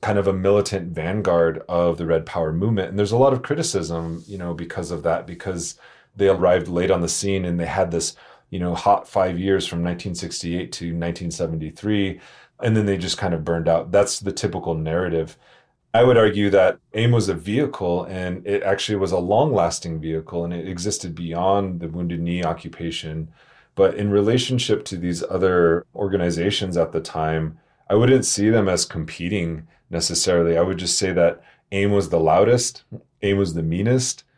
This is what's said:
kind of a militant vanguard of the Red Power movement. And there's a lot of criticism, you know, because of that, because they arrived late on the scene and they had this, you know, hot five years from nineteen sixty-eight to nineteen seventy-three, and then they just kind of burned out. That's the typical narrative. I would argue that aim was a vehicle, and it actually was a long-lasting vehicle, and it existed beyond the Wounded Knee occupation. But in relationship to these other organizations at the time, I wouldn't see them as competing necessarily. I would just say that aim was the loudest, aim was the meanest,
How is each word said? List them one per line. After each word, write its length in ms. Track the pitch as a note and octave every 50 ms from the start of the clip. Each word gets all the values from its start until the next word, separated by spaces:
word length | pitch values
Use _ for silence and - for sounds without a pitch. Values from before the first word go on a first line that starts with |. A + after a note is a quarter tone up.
kind 160 | - - G2+ G2+
of 80 | F#2+ G2
a 60 | F#2+
militant 600 | F#2 F#2 G2 G2+ G#2 G2+ - G2+ F#2+ E2+ F2 E2
vanguard 680 | D#2+ D#2 E2+ F#2+ G#2+ G2 F#2 F2 E2+ E2+ E2 D#2+ - - -
of 300 | F2+ F2 F2 F2 E2 E2
the 80 | E2+
Red 200 | D#2+ E2 D#2+ D#2+
Power 280 | - - F2+ E2 D#2 D#2+
movement. 360 | E2+ G2 A2+ A2+ G2 F#2 -
And 100 | F#2+ G2+
there's 120 | G#2 G2+
a 60 | A2+ A#2+
lot 160 | C3 C#3 C3
of 80 | B2
criticism, 840 | - - C#3+ D#3+ E3 - - F#2+ E2 D#2 E2+ E2 E2 E2 E2 E2 - -
you 100 | G2+ F#2
know, 160 | F2+ F2 E2
because 380 | D#2 E2+ - - F#2+ F2 E2
of 120 | F2 D#2+ D2+
that, 220 | E2+ E2 D#2+ -
because 500 | - E2+ - - G2 F#2 F2 E2+ - - _ - - - _ _ _ -
they 120 | - G2+ G2
arrived 400 | F#2+ - F#2 F2 F2+ F2+ E2 -
late 240 | E2+ F2 F2+ G2
on 100 | F#2+ F2
the 80 | E2+ E2
scene 360 | - - G2+ G2 G2 F#2+ F#2
and 140 | F2+ F2 E2+
they 60 | E2+
had 260 | E2 - G2 F#2 F2
this, 240 | E2+ E2+ E2 - - - - - - _ _ -
you 100 | - F#2
know, 160 | F2 F2 E2+
hot 320 | - - G2+ G2+ - - -
five 320 | - G2+ F#2 F#2 E2+ F2
years 260 | F#2+ G2 G2 F#2+ F2
from 180 | - - E2+ E2+
nineteen 320 | F2 F2 F2 - G2 F2
sixty-eight 560 | - F#2+ E2 - - - E2+ E2+ F2+ F2+ - -
to 200 | - F2 E2+ E2+
nineteen 380 | E2 E2 F2 E2+ - F#2 E2+
seventy-three, 880 | D#2+ - F2 D#2+ E2 D#2+ D#2 D#2 - - - G#2 G#2+ G2+ G2 F#2+ - - - - - - - _ _ -
and 140 | - A#2+ A2
then 100 | A2 G#2
they 120 | G2+ G2 F#2
just 200 | E2+ F2+ - -
kind 160 | G2+ F2+ E2+
of 120 | D#2+ D2+
burned 220 | E2+ E2+ E2 D#2+ E2
out. 240 | E2 D#2+ D#2+ E2+
That's 280 | F2+ G2+ G2+ - - -
the 140 | G#2 G2 F2+
typical 420 | - - G2 E2+ F2+ - - E2
narrative. 640 | D#2+ D#2+ D#2 D#2+ E2+ F#2 F2+ E2 D#2+ D#2+ D#2+ - _ _ _ _ _ _ _ _ _ _ _ -
I 100 | A2+ B2
would 140 | B2+ B2 A2+
argue 320 | A2 G#2 F#2+ G2+ G2+ G2+
that 280 | F#2+ G2 F#2 F#2 - - _ _ -
aim 180 | G#2+ A#2 A#2+
was 180 | A#2+ A2+ F#2+ G2
a 40 | F2+
vehicle, 720 | D#2+ D#2+ G2+ G#2 C3 D3+ C#3 - - F#2+ F2+ F2 F2+ F2
and 400 | - F#2+ F#2 F#2 F2+ F#2 - -
it 160 | G2+ G2+ G2+ -
actually 340 | G2 G2 F#2+ - - G#2+ G2
was 140 | F#2+ E2+
a 80 | F2+ F2+
long-lasting 800 | F2 F#2 G#2 A#2 D3 D#3 B2 F#2+ E2+ E2 - - - F2 D#2+ D#2+
vehicle, 460 | D#2 D#2+ D#2+ D#2+ D#2 - F2+ E2+ E2+
and 80 | E2+ F2
it 140 | F2 D#2+ F#2+
existed 480 | F#2 F2 F2 G#2 G2+ - - F2 D#2+
beyond 640 | E2 F2 E2 E2 E2+ F2+ F#2+ G2 G2+ G2 F#2+ F#2 E2+
the 80 | E2+ E2
Wounded 340 | D#2+ F2 F2 E2+ E2+ E2
Knee 220 | E2 E2+ E2+ F2+ F2
occupation. 840 | D#2+ E2 - - E2+ - - E2+ E2 D#2+ - - D#2+ D#2 D#2+ D#2+ - - _ _ _ _ _ _ _ -
But 200 | - G2 F#2+ -
in 140 | - G#2 G#2
relationship 760 | G2+ G#2 G2+ G#2+ A#2+ B2+ - - B2+ B2 - - G#2+ - -
to 120 | - F#2+ F2
these 260 | F2 F2 F2 E2+ E2+ -
other 560 | F#2 F2+ F#2+ F#2+ F2+ F2 E2+ E2+ E2 E2+ - _ -
organizations 800 | - G#2 G2 F#2+ G2 F2 F2 E2+ E2+ E2+ G#2 G#2+ - G2+ F#2 E2+ E2+
at 140 | E2+ E2
the 100 | - E2
time, 560 | D#2 - - D#2+ D#2 D#2 D#2+ D#2+ D#2+ D#2 D#2 - _ _ _ _ _ -
I 60 | G2+
wouldn't 300 | G#2+ A#2+ B2 C3 B2+ -
see 240 | - - G2+ G2+ G#2+
them 200 | A2+ A2+ G2+ F#2+
as 160 | F2+ E2+ -
competing 800 | - - E2+ D#2+ D#2+ - - F2 E2+ G#2+ G2 E2+ E2 E2 D#2+ D#2+ - _ _ _ -
necessarily. 680 | E2+ E2+ E2 - F2 - - F#2+ F2+ E2+ E2+ E2 E2+ E2
I 40 |
would 160 | F2 F#2 F#2+ E2+
just 200 | F2+ E2 - -
say 140 | G2 F#2+ F2+
that 280 | F2 E2+ E2+ - - - _ _ _ _ -
aim 200 | G2 G2 G2+ G2+
was 180 | G2+ G2+ F2+ D2+
the 100 | F2 E2
loudest, 640 | D#2+ D#2 E2 F2+ G2+ A2+ B2 B2+ - - - - _ - - - - _ _ _
aim 160 | - G2+ G2 G2
was 160 | G2 E2+ D#2+
the 100 | E2+ D#2+
meanest, 600 | D#2+ E2 F2+ G2+ A#2 B2+ C3 B2+ - - - - _ _